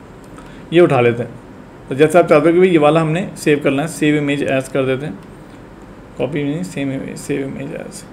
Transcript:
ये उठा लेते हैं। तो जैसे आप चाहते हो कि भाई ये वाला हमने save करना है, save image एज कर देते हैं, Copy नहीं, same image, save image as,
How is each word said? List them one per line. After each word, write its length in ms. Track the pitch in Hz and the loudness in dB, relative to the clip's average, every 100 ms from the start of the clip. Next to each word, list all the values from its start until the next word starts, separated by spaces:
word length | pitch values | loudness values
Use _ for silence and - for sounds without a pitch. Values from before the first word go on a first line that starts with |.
| - - - - - - - | -20 -20 -20 -20 -20 -18 -2
ये 60 | 165 | 2
उठा 180 | 165 131 | 4 4
लेते 220 | 120 117 | 2 0
हैं। 80 | 113 - - - - - - | -6 -12 -20 -20 -20 -16 -6
तो 60 | 135 | 2
जैसे 240 | 151 175 | 4 4
आप 80 | 165 | 6
चाहते 200 | 156 160 | 4 4
हो 60 | |
कि 60 | 170 | 4
भाई 100 | 190 | 4
ये 80 | 165 | 4
वाला 240 | 147 160 | 4 2
हमने 260 | 160 165 220 - | 2 -2 -4 -4
save 240 | 160 143 | 0 0
करना 180 | 147 135 | 0 -2
है, 60 | 143 | -4
save 280 | - 151 151 | -2 0 0
image 260 | 143 139 | 0 -2
एज 240 | 127 135 131 | -2 -2 -2
कर 180 | 143 131 | -2 -2
देते 200 | 131 156 | -4 -6
हैं, 120 | 196 - - - - - - - - - - | -12 -18 -20 -20 -20 -20 -20 -20 -20 -16 -8
Copy 260 | 135 147 | -6 -4
नहीं, 200 | 143 156 | -4 -6
same 280 | 180 143 139 | -8 -8 -6
image, 240 | 135 - - | -6 -10 -12
save 240 | - 139 | -8 -6
image 320 | 139 - 139 - | -6 -10 -12 -12
as, 280 | - - - | -14 -16 -20